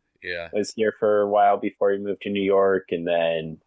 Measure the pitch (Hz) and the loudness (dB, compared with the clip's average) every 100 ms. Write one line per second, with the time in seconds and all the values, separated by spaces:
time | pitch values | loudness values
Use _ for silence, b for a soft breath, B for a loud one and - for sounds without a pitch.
0 | _ _ 90 87 85 104 98 - 107 - | _ _ -10 -10 -6 -6 -6 -2 -2 0
1 | 107 104 101 104 101 101 104 - 101 98 | 2 2 2 4 4 2 -2 -2 0 0
2 | 101 95 104 101 98 98 98 95 - 85 | -4 -6 -6 -2 2 2 2 0 -2 -6
3 | 85 85 82 82 80 80 | -2 0 0 -2 -6 -12